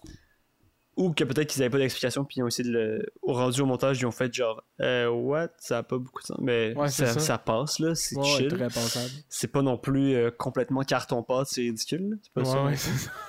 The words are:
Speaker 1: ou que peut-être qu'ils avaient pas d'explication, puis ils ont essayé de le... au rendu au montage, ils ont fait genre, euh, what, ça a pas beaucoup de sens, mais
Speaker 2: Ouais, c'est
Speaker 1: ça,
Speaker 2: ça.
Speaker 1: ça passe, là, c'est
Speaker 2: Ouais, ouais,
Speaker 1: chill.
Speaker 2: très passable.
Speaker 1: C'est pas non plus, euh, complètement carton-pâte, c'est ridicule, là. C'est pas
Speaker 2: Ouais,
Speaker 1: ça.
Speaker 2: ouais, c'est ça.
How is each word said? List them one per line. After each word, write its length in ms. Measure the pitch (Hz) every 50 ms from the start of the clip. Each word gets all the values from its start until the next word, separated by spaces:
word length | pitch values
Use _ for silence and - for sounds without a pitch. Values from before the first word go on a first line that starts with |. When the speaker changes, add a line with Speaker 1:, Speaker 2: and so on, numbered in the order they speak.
| - - - - _ _ _ _ _ _ _ _ _ _ _ _ _ _ _
Speaker 1:
ou 140 | - 185 185 151
que 100 | - 156
peut-être 240 | 123 - 147 156
qu'ils 140 | 147 - 131 131
avaient 60 | 123
pas 80 | 123
d'explication, 480 | 139 135 127 - - - 123 - 139 139
puis 120 | 139 - 135
ils 40 | 123
ont 40 |
essayé 200 | 120 117 - 123 120
de 40 | 117
le... 320 | 117 110 110 110 113 - - - -
au 120 | - - 131
rendu 280 | 120 127 127 120 131
au 40 | 143
montage, 360 | 135 127 120 - 135 139 120
ils 40 | 127
ont 60 | 120
fait 200 | 110 - 131 123 120
genre, 280 | 127 123 113 110 - - _ _ -
euh, 260 | - 127 127 123 120
what, 400 | 120 120 120 120 131 143 156 170 165 -
ça 220 | - - - 127 117
a 40 | 113
pas 140 | - 135
beaucoup 240 | 127 127 - - -
de 60 | -
sens, 100 | - - -
mais 320 | - 131 120 117 113 110 117
Speaker 2:
Ouais, 140 | 143 147 143
c'est 160 | 131 - 139
Speaker 1:
ça, 80 | 117 117
Speaker 2:
ça. 60 | 151
Speaker 1:
ça 180 | 156 151 123
passe, 420 | 110 - - 110 113 139 151 - -
là, 160 | 156 160 165
c'est 200 | 156 - - -
Speaker 2:
Ouais, 40 | 139 139
ouais, 40 | 143 147
Speaker 1:
chill. 100 | 135 131 143
Speaker 2:
très 180 | 139 127 123
passable. 420 | 120 120 120 117 117 - 120 123 127 131 147 151 -
Speaker 1:
C'est 180 | - - -
pas 140 | 117 - 143
non 160 | 139 135 123
plus, 380 | - - 135 139 139 139 139 135
euh, 160 | 120 117 117 120
complètement 440 | - - 131 123 135 120 - 131 135 135
carton-pâte, 640 | - 139 127 - - 139 120 113 - 127 127 139
c'est 140 | - - 127
ridicule, 480 | 123 120 113 110 - - 147 165 190 202
là. 40 | 220 208
C'est 120 | - _ -
pas 80 | 131
Speaker 2:
Ouais, 40 | 127
Speaker 1:
ça. 180 | 131 131 139 139
Speaker 2:
ouais, 100 | 139 143
c'est 220 | 139 - 156 -
ça. 140 | 135 - - - - -